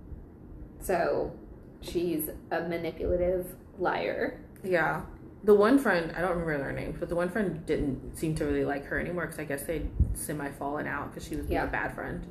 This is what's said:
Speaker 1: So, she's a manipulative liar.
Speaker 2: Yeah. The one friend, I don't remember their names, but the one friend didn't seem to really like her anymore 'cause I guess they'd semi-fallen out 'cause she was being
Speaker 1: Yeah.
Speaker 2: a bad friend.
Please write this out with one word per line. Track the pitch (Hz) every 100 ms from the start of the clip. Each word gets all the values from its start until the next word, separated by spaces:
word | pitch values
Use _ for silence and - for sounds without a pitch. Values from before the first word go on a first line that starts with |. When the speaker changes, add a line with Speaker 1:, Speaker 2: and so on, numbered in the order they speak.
| - - - - - - - -
Speaker 1:
So, | - 175 151 135 147 - - - - -
she's | - 175 175 156 - - -
a | 170 170
manipulative | 170 160 - 175 180 180 185 180 - - -
liar. | 170 90 92 - 294 - - -
Speaker 2:
Yeah. | 190 170 156 156 - - - -
The | 208
one | 202 214 269
friend, | 226 175 160 160
I |
don't | 185 170
remember | 165 147
their | 135
names, | 131 - -
but | 165
the | 170
one | 180
friend | 220 190 156 -
didn't | 139 147 127 - -
seem | 160 156
to |
really | 147 143
like | 139 139 -
her | 147
anymore | 156 175 156
'cause | 160
I |
guess | 151 143
they'd | - 156 147 - -
semi-fallen | - - 151 139 - 143 147 139
out | 143 -
'cause | 165
she | -
was | 151 143
being | 165
Speaker 1:
Yeah. |
Speaker 2:
a | 143
bad | 120 -
friend. | - 131 175 -